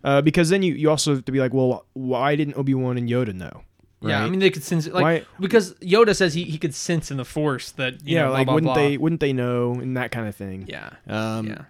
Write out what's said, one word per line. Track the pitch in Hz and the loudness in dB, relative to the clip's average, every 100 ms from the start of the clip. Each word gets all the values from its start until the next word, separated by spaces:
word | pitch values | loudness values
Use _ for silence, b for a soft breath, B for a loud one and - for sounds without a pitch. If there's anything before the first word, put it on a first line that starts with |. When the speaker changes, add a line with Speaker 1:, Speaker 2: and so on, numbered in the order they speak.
Speaker 1:
Uh, | 143 139 | 4 4
because | 151 175 160 | 4 4 4
then | 196 | 4
you, | 185 | 2
you | 143 151 | 2 2
also | 151 151 | 2 0
have | 139 | 0
to | 123 | -2
be | 135 | -2
like, | 131 | 0
"Well, | 131 127 120 _ | 2 2 0 _
why | - 127 123 139 | -10 -4 0 0
didn't | 147 147 139 | 0 -2 -2
Obi-Wan | 139 131 127 123 | 0 0 0 -2
and | 120 | 0
Yoda | 120 117 | 0 -2
know?" | 92 87 - - _ _ _ | -6 -12 -14 -20 _ _ _
Speaker 2:
Yeah, | 151 143 | -2 -2
I | |
Speaker 1:
Right? | - | 0
Speaker 2:
mean, | 190 | 2
they | 190 | 2
could | 160 | 2
sense | - 170 | -2 -2
it, | 151 | 0
like, | 180 | 2
Speaker 1:
Why | 160 165 - - | 2 2 -4 -6
Speaker 2:
because | 190 226 180 | 4 4 4
Yoda | - 180 196 220 | -8 -2 4 4
says | 190 185 | 6 2
he, | 156 | 0
he | 170 156 | -4 -4
could | 165 | -4
sense | - - 165 - | -4 -2 -2 -2
in | 135 | -8
the | |
Force | 123 156 151 127 - | -6 -2 -2 -2 -6
that, | - 127 - 147 | -6 -6 -6 -2
you | |
Speaker 1:
Yeah, | 165 | 0
Speaker 2:
know, | 139 | 2
blah, | 131 | 2
Speaker 1:
like, | |
Speaker 2:
blah, | 131 | 2
Speaker 1:
wouldn't | 156 160 | 2 2
Speaker 2:
blah. | 127 | 2
Speaker 1:
they, | 143 143 | 2 2
wouldn't | 160 165 | 0 0
they | 147 | 0
know, | 131 123 123 120 | 0 0 0 0
and | 123 127 127 | -2 -4 -4
that | 123 | -4
kind | 120 110 | -4 -6
of | |
thing. | - 98 95 92 | -8 -10 -10 -10
Speaker 2:
Yeah. | - 50 - - | -12 -14 -18 -8
Speaker 1:
Um, | 107 110 113 107 | -4 -4 -4 -6
Speaker 2:
Yeah. | - | -8